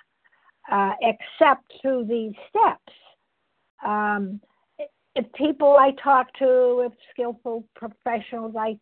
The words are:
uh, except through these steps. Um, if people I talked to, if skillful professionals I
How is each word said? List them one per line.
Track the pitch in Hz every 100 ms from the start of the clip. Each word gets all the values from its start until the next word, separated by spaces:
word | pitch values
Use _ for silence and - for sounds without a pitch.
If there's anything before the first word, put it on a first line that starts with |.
| - _ _ _ _ _ -
uh, | 202 196 -
except | 233 220 - - 311 262 _ -
through | 269 254
these | 220 233 220 208 -
steps. | 415 427 - _ - _ _ _ _ _ _ _ _
Um, | 214 208 208 208 196 202 _ _ _ - - _ _
if | - 233
people | - 294 294 294 285
I | 277 277
talked | 277 269 247 -
to, | 269 254 247 247 247
if | - _
skillful | - 240 240 247 233 220
professionals | - 233 208 - 233 208 233 226 220
I | 220 214